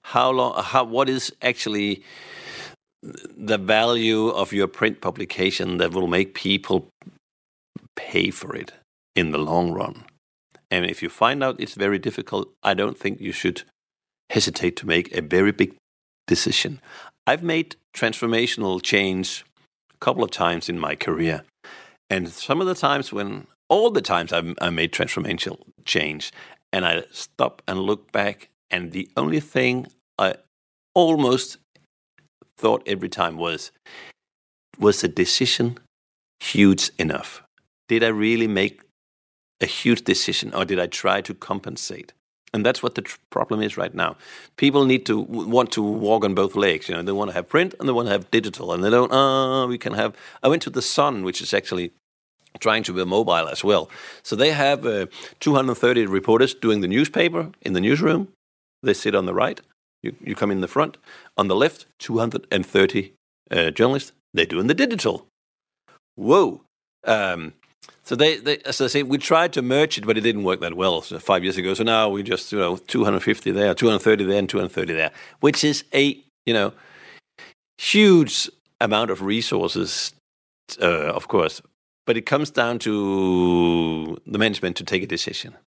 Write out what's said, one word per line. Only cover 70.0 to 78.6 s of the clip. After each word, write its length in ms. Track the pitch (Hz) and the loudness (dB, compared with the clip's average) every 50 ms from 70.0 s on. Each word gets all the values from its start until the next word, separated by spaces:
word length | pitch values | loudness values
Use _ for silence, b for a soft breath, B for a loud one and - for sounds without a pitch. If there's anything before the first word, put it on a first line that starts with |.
| 104 | 0
but 120 | 107 113 | 0 0
it 60 | 110 107 | 2 2
didn't 200 | 117 110 104 101 | 0 0 2 0
work 160 | 92 92 - | 0 0 0
that 120 | 85 85 82 | -2 -6 -2
well, 280 | 87 92 95 87 80 | 0 0 2 2 0
so 180 | - - 87 82 | -4 -8 -12 -6
five 240 | - - 98 92 87 | 0 2 2 2 2
years 140 | 95 90 | -2 -2
ago. 180 | 92 90 92 95 | -2 -2 -2 -2
So 80 | 101 113 | 0 2
now 260 | 113 113 110 110 107 | 2 4 4 2 2
we 140 | 98 101 98 | 0 -2 -2
just, 280 | 113 101 87 - - | -4 -4 -4 -4 -6
you 80 | 107 104 | -2 0
know, 180 | 92 87 90 | 0 0 -2
two 260 | 90 _ - - 127 107 | -4 _ -4 0 2 2
hundred 180 | 104 101 90 | 2 2 2
fifty 300 | - - 107 - - 101 | 0 0 -2 0 -2 -2
there, 240 | 92 98 104 101 87 | 0 2 2 2 2
two 120 | - 123 | 4 4
hundred 160 | 117 107 95 - | 4 4 4 4
thirty 220 | 110 107 101 98 | 4 4 4 2
there, 140 | 92 98 101 | 0 2 0
and 100 | 98 90 | 0 0
two 80 | - | -2
hundred 160 | 101 95 90 - | -4 -4 -4 -4
thirty 200 | - 92 85 82 | -6 -4 -4 -2
there, 180 | 80 80 78 B B B B B B | -2 -2 -4 B B B B B B
which 240 | - 147 - - - | 2 2 4 4 2
is 200 | 151 139 - - _ - | 0 0 0 -6 _ 2
a, 240 | 139 139 143 - - _ _ _ _ _ | 2 2 2 0 -4 _ _ _ _ _
you 80 | 117 117 | 0 2
know, 200 | 107 101 101 - B B B B B B B B B B _ _ B B B B _ _ _ _ | 2 0 0 -4 B B B B B B B B B B _ _ B B B B _ _ _ _
huge 720 | - - - - 208 214 202 185 170 147 113 - - - - _ _ | -6 -2 2 6 6 8 8 8 8 6 4 0 -4 -4 -4 _ _